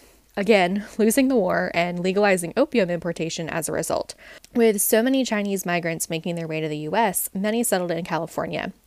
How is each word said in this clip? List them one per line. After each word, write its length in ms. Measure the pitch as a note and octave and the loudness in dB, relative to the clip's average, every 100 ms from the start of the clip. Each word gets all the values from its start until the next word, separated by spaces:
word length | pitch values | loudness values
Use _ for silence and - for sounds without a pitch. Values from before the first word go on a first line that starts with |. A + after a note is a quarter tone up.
| - _ _ | -14 _ _
again, 520 | - G3+ G#3 F3 G3+ G3+ - | -4 4 4 4 0 -4 0
losing 320 | A3 B3 C4+ | 2 4 4
the 80 | B3+ | 2
war 340 | F3+ E3+ F3+ | 2 0 0
and 240 | E3+ F3 F3 | 0 -2 -2
legalizing 560 | F3+ F#3+ G#3 F#3 E3+ - | 0 2 4 2 0 0
opium 320 | D4+ A#3+ F3+ | 0 2 0
importation 580 | F3 F3 F3 E3 - D#3 | 0 -4 -4 -4 -4 -4
as 200 | D#3+ D#3+ | -4 -4
a 40 | |
result. 420 | D#3 E3 - - - - - - | -4 -2 -2 -4 -12 -20 -20 -6
With 260 | A#3+ A3+ G#3 | 2 4 4
so 220 | - A3 | 2 2
many 200 | B3 C4+ | 4 2
Chinese 440 | A#3+ G#3+ G3+ G3 F#3 | 0 -2 -2 -2 -2
migrants 420 | F3 E3+ E3 - | -2 -2 -4 -4
making 280 | E3 F3 E3+ | -4 -4 -4
their 120 | D#3+ | -4
way 140 | D#3 | -4
to 60 | D#3 | -4
the 100 | D3+ | -4
U 180 | D3+ G3 | -2 0
S, 320 | A3 F3+ - | 2 0 -6
many 280 | G3 G#3+ A3+ | -4 -2 0
settled 280 | A#3 F#3 F3 | 0 0 0
in 140 | E3 | -4
California, 680 | F3+ D#3+ D#3+ - D3+ D3+ - - | -2 -4 -4 -6 -6 -4 -8 -10